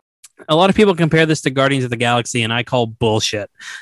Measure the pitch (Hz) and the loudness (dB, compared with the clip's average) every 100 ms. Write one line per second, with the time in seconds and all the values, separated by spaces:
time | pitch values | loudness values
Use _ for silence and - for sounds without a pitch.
0 | _ _ - _ - 156 196 196 208 165 | _ _ -20 _ -2 2 4 4 4 4
1 | 160 160 156 156 147 131 135 139 127 117 | 2 2 2 0 -2 0 0 0 -2 -2
2 | 120 120 113 123 110 117 117 127 113 110 | 0 -2 -2 -4 -2 -4 -2 -2 -2 -2
3 | 113 107 - 107 98 _ - - | 0 0 -2 -6 -10 _ -20 -20